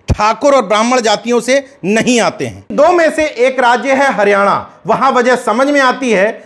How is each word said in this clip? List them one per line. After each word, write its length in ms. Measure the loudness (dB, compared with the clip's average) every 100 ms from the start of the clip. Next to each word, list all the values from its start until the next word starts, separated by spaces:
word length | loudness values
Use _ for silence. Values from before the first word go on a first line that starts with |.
| -4
ठाकुर 440 | 0 0 0 2 2
और 100 | 2
ब्राह्मण 360 | 0 2 0
जातियों 380 | 0 -2 -2 -2
से 240 | 0 -2 -2 -8 -2
नहीं 340 | 0 0 0
आते 260 | 0 -2 -10
हैं। 180 | -10 -8
दो 200 | 0 2
में 180 | 4 0
से 140 | 0 -4
एक 340 | 0 -2 2
राज्य 340 | 0 0 0
है 180 | 0 0
हरियाणा, 420 | 0 0 2 2 0 -6 -12 -4
वहां 240 | 0 0
वजह 220 | 0 0 0
समझ 320 | 0 0 0
में 120 | 2
आती 300 | 0 0 -2
है 200 | 0 0 -4